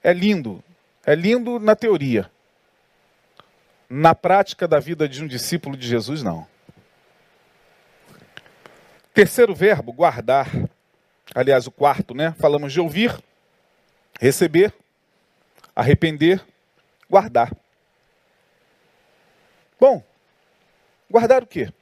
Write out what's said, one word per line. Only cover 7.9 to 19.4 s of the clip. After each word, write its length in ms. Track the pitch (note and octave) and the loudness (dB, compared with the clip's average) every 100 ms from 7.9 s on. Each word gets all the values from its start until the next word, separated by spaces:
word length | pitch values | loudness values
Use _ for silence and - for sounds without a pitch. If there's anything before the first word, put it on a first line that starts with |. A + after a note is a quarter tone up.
| _ _ _ _ - _ _ - _ _ _ _ | _ _ _ _ -20 _ _ -20 _ _ _ _
Terceiro 440 | - F#3+ - A#3 D#3+ | 4 4 4 2 4
verbo, 360 | G3 F3 A#2 | 2 2 -4
guardar. 600 | B2 E3 A#2+ A2+ C3+ C3 - - _ _ _ _ _ - B2 | 0 0 0 0 0 0 -6 -8 _ _ _ _ _ -10 -2
Aliás, 320 | C3 C3 B2 | 2 2 0
o 40 | |
quarto, 420 | _ C#3+ C3 - | _ -2 0 -8
né? 200 | B2+ D#3+ D#3+ | -6 -6 0
Falamos 340 | D3+ D3 C#3+ | 0 0 -2
de 60 | C#3+ | -4
ouvir, 360 | E3+ D#3 A#3 - _ _ _ _ _ _ _ _ _ - | -4 -2 -4 -4 _ _ _ _ _ _ _ _ _ -2
receber, 540 | B2 C3+ F3 D#3+ G#3 - _ _ _ _ _ _ _ _ _ - | 0 0 0 2 0 -2 _ _ _ _ _ _ _ _ _ -4
arrepender, 680 | B2 C#3+ D#3+ D3+ D#3+ F#3+ - _ _ _ _ _ _ | 0 2 0 0 0 0 -4 _ _ _ _ _ _
guardar. 420 | G3 G#3+ A#2+ A#2+ - _ _ _ _ _ _ _ _ _ _ _ _ _ _ _ _ _ _ | 0 2 -2 -2 -6 _ _ _ _ _ _ _ _ _ _ _ _ _ _ _ _ _ _